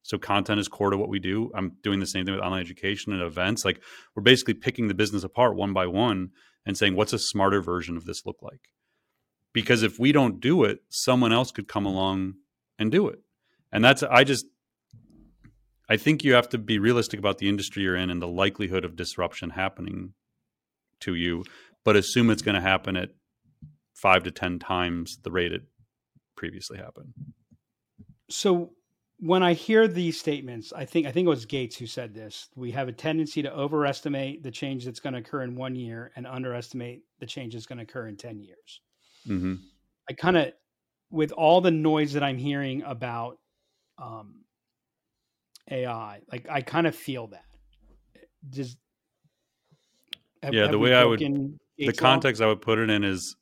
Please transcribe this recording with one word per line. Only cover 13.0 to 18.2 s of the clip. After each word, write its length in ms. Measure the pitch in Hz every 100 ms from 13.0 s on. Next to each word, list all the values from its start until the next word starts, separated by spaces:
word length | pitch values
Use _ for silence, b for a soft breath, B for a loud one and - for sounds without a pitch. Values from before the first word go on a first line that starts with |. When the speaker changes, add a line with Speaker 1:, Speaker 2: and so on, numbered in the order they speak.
| 190
Speaker 1:
it. 120 | - _ _ _ _ _
And 120 | 107
that's, 200 | 123 135
I 200 | 143 123
just, 220 | 139 131 - _ _ _ _ - _ - - _ - _ _ _ -
I 80 | 110
think 260 | 156 156
you 100 | 143
have 120 | 120 120
to 80 | 120
be 220 | 107 107
realistic 400 | 107 120 113 104
about 200 | 101 98
the 100 | 98
industry 340 | 101 95 -
you're 140 | 95 90
in 120 | 92
and 120 | 87